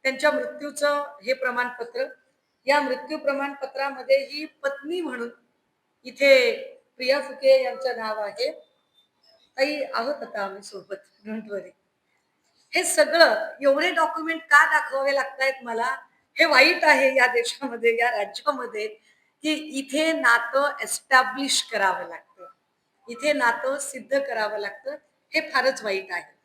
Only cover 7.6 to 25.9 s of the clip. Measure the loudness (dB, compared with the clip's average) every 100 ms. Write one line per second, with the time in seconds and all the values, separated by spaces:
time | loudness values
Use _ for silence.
7.6 | 4 -2 -4 -4 -6 -4 -6 -4 -6 -6
8.6 | _ _ _ _ _ _ _ _ _ -2
9.6 | -2 -2 -4 -4 -4 -6 -8 -8 -8 -10
10.6 | -16 -18 -14 -16 _ _ -12 -12 -8 -10
11.6 | -12 _ _ _ _ _ _ _ _ _
12.6 | _ -4 0 2 2 6 6 4 -4 0
13.6 | 2 2 0 0 0 -2 -6 -8 4 6
14.6 | 6 2 0 -2 0 0 -2 -2 -2 -2
15.6 | -8 -4 -4 -6 -12 _ _ 2 6 8
16.6 | 6 6 4 6 4 4 2 2 -2 -6
17.6 | -8 0 0 2 0 0 -6 -4 -4 -4
18.6 | -8 -8 -8 -10 _ _ _ _ -4 -4
19.6 | -4 -10 -4 0 0 2 2 2 2 0
20.6 | 0 -4 -8 -8 _ 4 4 -4 -2 -2
21.6 | -2 0 0 0 -8 -14 _ _ -20 _
22.6 | _ _ _ _ -16 -4 0 2 2 0
23.6 | -4 -4 -6 -12 -2 -2 -2 -4 -4 -4
24.6 | -8 -10 -12 -12 _ _ _ -4 0 0
25.6 | 0 0 -4